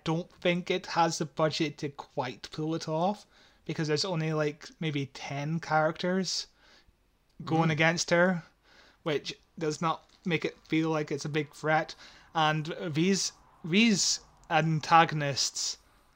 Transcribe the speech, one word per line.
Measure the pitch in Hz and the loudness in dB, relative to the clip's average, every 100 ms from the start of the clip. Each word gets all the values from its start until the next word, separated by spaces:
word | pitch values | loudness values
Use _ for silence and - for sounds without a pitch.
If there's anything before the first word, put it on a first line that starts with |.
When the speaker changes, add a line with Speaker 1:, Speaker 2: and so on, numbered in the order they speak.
Speaker 1:
don't | - 165 175 - | -2 -2 -4 -4
think | 180 175 175 | 0 0 0
it | 185 - | -4 -2
has | - 170 156 | 2 2 2
the | 156 | -4
budget | - 156 - 156 147 | 0 0 0 -2 -4
to | 151 | -8
quite | - - - 131 - - | -8 -10 -6 -6 -8 -12
pull | - 156 165 | -8 -4 -4
it | 160 | -4
off, | 156 185 208 - _ _ _ - | -2 0 -2 -8 _ _ _ -8
because | 156 156 | -4 -2
there's | 151 196 | 0 0
only, | 165 156 | -2 -2
like, | 156 151 151 - - | 0 -2 -4 -12 -8
maybe | 160 147 139 | -4 -4 -6
ten | - - 143 143 160 | -8 -10 -6 -4 -4
characters | - 156 156 170 180 185 180 - - _ _ - _ _ _ _ _ - | 0 2 2 0 -2 0 -2 -4 -8 _ _ -20 _ _ _ _ _ -16
going | - 160 165 | -2 2 2
Speaker 2:
Mm. | |
Speaker 1:
against | 156 160 170 - | 4 2 2 2
her, | 170 180 175 - _ _ - - _ | 4 4 2 -4 _ _ -20 -20 _
which | - 151 - - _ - | -4 -4 -4 -12 _ -6
does | 156 147 | -4 -2
not | 165 156 _ _ 185 | -2 -4 _ _ -2
make | 160 160 | -2 -2
it | - - | -6 -2
feel | 160 160 | 0 2
like | 160 151 | 0 -2
it's | 143 160 | -4 -4
a | |
big | 151 151 | -4 -4
threat. | - 156 156 160 - - - - | -4 0 2 0 -8 -20 -20 -6
And | 165 156 156 151 175 | 0 2 2 -2 -6
these, | 190 147 180 190 - - _ _ | -4 0 2 2 0 -6 _ _
these | 170 185 233 196 - - - _ - | 0 4 4 4 2 -2 -6 _ -2
antagonists | 160 160 156 - 165 165 151 143 135 - - - - _ _ _ | 0 2 0 4 6 6 2 -4 -2 -4 -4 -6 -8 _ _ _